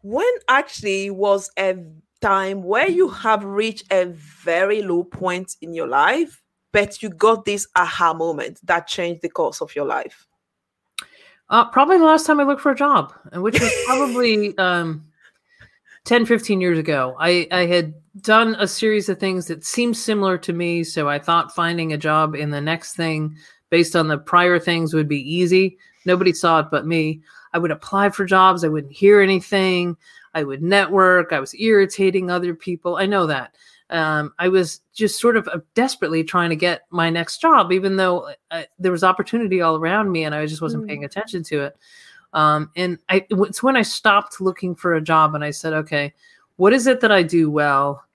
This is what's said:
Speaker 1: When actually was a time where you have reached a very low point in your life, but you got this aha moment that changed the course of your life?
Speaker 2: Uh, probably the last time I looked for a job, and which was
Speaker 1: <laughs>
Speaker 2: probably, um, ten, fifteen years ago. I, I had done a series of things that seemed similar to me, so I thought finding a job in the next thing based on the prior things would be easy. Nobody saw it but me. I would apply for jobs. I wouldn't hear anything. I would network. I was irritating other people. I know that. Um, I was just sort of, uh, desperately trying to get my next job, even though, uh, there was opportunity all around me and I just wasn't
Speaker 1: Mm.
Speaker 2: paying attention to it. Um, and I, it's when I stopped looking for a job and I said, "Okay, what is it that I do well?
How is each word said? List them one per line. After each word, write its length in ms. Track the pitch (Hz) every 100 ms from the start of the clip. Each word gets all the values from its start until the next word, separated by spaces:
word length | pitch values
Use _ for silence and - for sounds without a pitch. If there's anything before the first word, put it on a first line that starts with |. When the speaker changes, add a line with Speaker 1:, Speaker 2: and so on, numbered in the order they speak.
Speaker 1:
When 300 | 196 247 466 494 -
actually 640 | 262 285 - 214 190 196
was 400 | 190 202 196 196 -
a 180 | 190 185 165 156 _ _
time 420 | 208 196 190 196
where 260 | 180 214 359
you 200 | 349 349
have 360 | 190 220 214
reached 480 | 196 196 220 220 -
a 120 | 196
very 760 | 180 165 147 - 170 170 196 214
low 220 | 196 175
point 540 | 175 - 185 180 185 -
in 140 | 165
your 140 | 165 156
life, 520 | 131 160 269 311 - _ _ _
but 320 | 208 202 -
you 60 | 214
got 360 | 165 214 220
this 220 | 208 202 -
aha 400 | 185 170 - 170
moment 460 | 165 165 151 123 -
that 240 | - 170 170
changed 360 | - 170 170
the 60 | 170
course 320 | - 156 -
of 140 | 147
your 100 | 147
life? 440 | 143 - - - _ _ _ _ _ _ _ - - _ _ _ _
Speaker 2:
Uh, 140 | 226 240
probably 280 | 262 285 370
the 60 |
last 220 | 320 311 320
time 120 | 302
I 60 |
looked 160 | 277 277
for 100 | 294
a 60 | 277
job, 360 | 285 269 143 - -
and 100 | 180
which 160 | 202 233
was 140 | 240 -
Speaker 1:
<laughs> 60 | -
Speaker 2:
probably, 720 | 262 277 240 240 214 208 202
um, 480 | 185 175 165 156 156 _ _ _ _ _ - _ _ _
ten, 200 | - 240
fifteen 360 | 226 233 226 196
years 180 | 180 165
ago. 380 | 156 143 127 127
I, 300 | 165 175 165
I 160 | 180 175
had 260 | 175 160 156 _ 196
done 340 | 220 220 226 214
a 80 | 196
series 400 | - 220 214 202
of 100 | 190
things 300 | 190 185 170
that 160 | 156
seemed 320 | - - 240 233
similar 420 | - 208 196 180
to 140 | -
me, 320 | 170 175 170
so 240 | 165 - 143
I 100 | 143
thought 380 | 147 170 - -
finding 360 | 170 170 160
a 60 | 151
job 380 | 156 156 156 147
in 140 | 147
the 100 | 143
next 340 | 151 165 -
thing 420 | - 160 156 156 151 - _ _
based 280 | 170 165 175
on 100 | 156
the 100 | 151
prior 440 | - 175 180 175
things 340 | 170 170 160
would 140 | 160 151
be 260 | 147 135
easy. 420 | 170 175 185 190 - _ _
Nobody 280 | 180 180 185
saw 280 | 165 175 165
it 60 | 156
but 160 | 147 156
me. 340 | 165 156 156 _ - _
I 60 | 170
would 120 | 170
apply 400 | 147 - 196 202
for 140 | 196
jobs. 400 | 185 190 190 180
I 40 | 165
wouldn't 240 | 156 139
hear 280 | - 196 208
anything. 760 | 196 190 - 202 185 180 175 170 _ - _
I 100 | 160
would 180 | 143 135
network. 680 | 165 202 180 196 185 180 165
I 80 | 151
was 140 | 135
irritating 760 | - 220 208 196 - 190 190 180
other 240 | 180 175
people. 420 | 165 - 175 175 175
I 100 | 196
know 200 | 202 165
that. 280 | 139 117 _ _ _ _
Um, 440 | 170 156 151 151 -
I 100 | 180
was 320 | 185 170 - _
just 260 | - 214 -
sort 180 | 240 226
of, 120 | -
uh, 120 | 170 -
desperately 480 | - 262 - 165 160
trying 280 | 160 180 170
to 60 | 156
get 260 | 175 165 _
my 180 | 175 165
next 300 | 165 165 -
job, 320 | 330 285 180
even 240 | 185 190 190
though, 320 | 185 180 147 131 _
uh, 140 | 165 147 _
there 140 | 180
was 100 | 175
opportunity 600 | 185 185 196 233 214 185
all 140 | 165 160
around 360 | 165 202 208
me 120 | 170
and 100 | 156
I 100 | 151 151
just 140 | 156
wasn't 240 | 160 151
Speaker 1:
Mm. 40 | 214
Speaker 2:
paying 160 | 147
attention 380 | 143 196 233 180
to 180 | 160 151
it. 140 | 143 _ _ - - - _
Um, 360 | - 151 151 151 170
and 220 | 180 170 -
I, 160 | 190 190
it's 320 | 190 196 -
when 140 | 254 262
I 60 |
stopped 580 | 220 - 220 202 202 -
looking 340 | 190 180 185
for 200 | 170 180
a 60 | 165
job 340 | 156 160 156
and 80 | 151
I 80 | 147
said, 220 | 147 160
"Okay, 400 | 156 151 147 143 _ _ _ _ -
what 180 | 190
is 120 | 254 240
it 140 | 254
that 100 | 226
I 120 | 202
do 280 | 165 170 156
well? 540 | 151 147 139 143 135 _